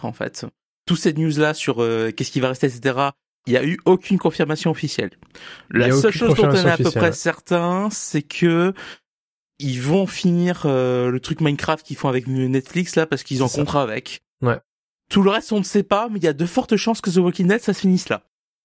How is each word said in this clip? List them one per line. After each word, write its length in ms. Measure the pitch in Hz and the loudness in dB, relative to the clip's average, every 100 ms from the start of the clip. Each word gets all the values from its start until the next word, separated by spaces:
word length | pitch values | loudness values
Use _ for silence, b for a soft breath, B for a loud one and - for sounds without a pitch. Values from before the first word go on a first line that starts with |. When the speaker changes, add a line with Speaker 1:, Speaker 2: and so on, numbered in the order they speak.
Speaker 1:
en 120 | 113 | -8
fait. 320 | - 107 - - - _ _ - | -8 -10 -10 -16 -18 _ _ -4
Toutes 100 | 175 | 0
ces 160 | 180 | 0
news-là 400 | 151 160 147 151 | 0 0 2 0
sur, 300 | 151 - 117 | 0 -4 -2
euh, 260 | 117 113 113 | 0 0 -2
qu'est-ce 200 | 110 131 | -4 -4
qui 80 | 135 | -2
va 80 | 127 | -2
rester, 180 | 127 139 | 0 -2
et 40 | |
cetera, 420 | 120 135 127 139 - _ _ - | 0 -2 0 -2 -4 _ _ 0
il 60 | |
y 60 | 123 | 0
a 60 | 139 | 2
eu 120 | 180 | 0
aucune 340 | - 185 - 185 | 2 2 2 0
confirmation 540 | 170 - 151 156 170 | 0 0 -2 -2 -2
officielle. 400 | 151 151 - 101 - _ - B B B | -2 -4 -4 -6 -8 _ -20 B B B
La 180 | 113 123 | 2 4
Speaker 2:
Il 20 | |
y 20 | |
a 40 | 135 | 4
Speaker 1:
seule 140 | 214 | 2
Speaker 2:
aucune 80 | 165 | 2
Speaker 1:
chose 100 | 233 | 2
dont 40 | 151 | 4
on 0 | |
est 160 | 202 | 4
Speaker 2:
confirmation 180 | - 175 | 4 4
Speaker 1:
à 80 | 165 | 2
peu 60 | |
Speaker 2:
officielle, 180 | 131 120 | 2 2
Speaker 1:
près 80 | 170 | 0
Speaker 2:
ouais. 40 | |
Speaker 1:
certain, 760 | 156 170 - - 175 175 180 208 | 0 -4 -4 -2 0 0 -2 -4
c'est 300 | 208 - 156 | -6 -4 -4
que 520 | 147 - 170 165 180 190 B B _ _ _ _ _ - | -4 0 2 4 2 -2 B B _ _ _ _ _ -8
ils 220 | 143 127 | -6 -4
vont 260 | 131 185 190 | 0 2 0
finir, 540 | - 180 170 175 175 151 | -2 0 2 0 -2 0
euh, 440 | 131 127 123 123 | 0 0 0 0
le 80 | 127 | -2
truc 220 | - 160 | -4 -2
Minecraft 440 | 151 143 - 156 - | -2 -2 -2 -4 -6
qu'ils 120 | 139 | -6
font 100 | 143 | -2
avec 200 | 127 123 | -2 -2
Netflix, 680 | 131 127 131 127 170 175 - | -2 0 0 -2 -4 -2 0
là, 100 | 160 | 0
parce 180 | 139 | -2
qu'ils 200 | - 131 | -4 -2
ont 40 | 127 | 0
Speaker 2:
C'est 80 | 147 | 0
ça. 40 | |
Speaker 1:
contrat 200 | 143 147 | -2 0
avec. 380 | 123 113 - - _ - | -2 -4 -10 -16 _ -4
Speaker 2:
Ouais. 180 | 123 113 - _ _ _ - | -2 -2 -6 _ _ _ 0
Speaker 1:
Tout 140 | 202 | 2
le 60 | 196 | 4
reste, 220 | 214 - | 2 -2
on 80 | 208 | -2
ne 40 | 190 | 0
sait 180 | 208 | 0
pas, 240 | 196 202 233 | 2 0 0
mais 100 | 208 | -2
il 40 | |
y 40 | 160 | -2
a 40 | |
de 120 | 143 175 | 0 -2
fortes 320 | 262 254 208 | -2 0 0
chances 240 | - 226 | 0 -2
que 80 | - | 0
The 80 | 175 | 2
Walking 300 | 180 170 180 | 2 2 2
Dead, 120 | 220 | 2
ça 140 | - | 0
se 80 | 190 | 0
finisse 260 | 190 185 - | 2 2 0
là. 160 | 110 _ _ _ _ | -6 _ _ _ _